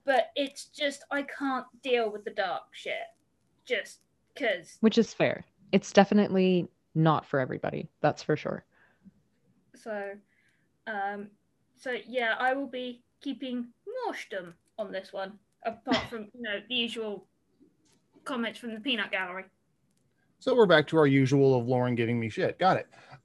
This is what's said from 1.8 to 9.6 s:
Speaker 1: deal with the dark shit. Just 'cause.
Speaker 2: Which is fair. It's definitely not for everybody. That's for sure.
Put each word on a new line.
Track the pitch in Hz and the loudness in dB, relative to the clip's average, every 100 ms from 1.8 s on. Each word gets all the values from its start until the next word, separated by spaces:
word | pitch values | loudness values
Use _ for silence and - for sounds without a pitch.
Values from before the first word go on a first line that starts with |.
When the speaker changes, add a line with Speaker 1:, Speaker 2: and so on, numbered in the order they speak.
Speaker 1:
deal | 277 240 220 | -2 0 0
with | 208 208 | -4 -8
the | |
dark | - 185 151 - | -4 -4 -4 -10
shit. | - - - - _ _ _ _ _ | -14 -8 -8 -10 _ _ _ _ _
Just | - 214 - - _ _ _ | -6 -6 -6 -14 _ _ _
'cause. | - 240 180 160 - | -6 -4 -4 -8 0
Speaker 2:
Which | 220 233 | 2 4
is | 208 | 2
fair. | - 151 - - _ _ | 0 -2 -2 -10 _ _
It's | 196 - | 0 4
definitely | - 190 208 202 190 185 180 - _ _ | 4 6 6 4 4 4 2 0 _ _
not | 160 160 143 | 2 4 4
for | - 139 | 0 -2
everybody. | 127 151 143 143 - _ | -2 -4 -6 -6 -10 _
That's | 151 - | 0 0
for | - 151 | -2 -4
sure. | - - - _ _ _ - _ _ _ _ _ | -4 -10 -12 _ _ _ -20 _ _ _ _ _